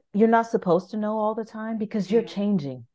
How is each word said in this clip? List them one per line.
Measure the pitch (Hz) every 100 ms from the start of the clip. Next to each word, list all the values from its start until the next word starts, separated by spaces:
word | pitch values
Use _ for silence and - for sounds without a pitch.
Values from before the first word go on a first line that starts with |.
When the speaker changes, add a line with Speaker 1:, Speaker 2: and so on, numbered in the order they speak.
| _
Speaker 1:
You're | 202 226
not | 226 233
supposed | 208 185 170 185
to | 214
know | 208 220
all | 214
the | 220 220
time | 220 220 226
because | 208 214 190
you're | 226
Speaker 2:
Yeah. | 233
Speaker 1:
changing | 196 202 196 139 127 117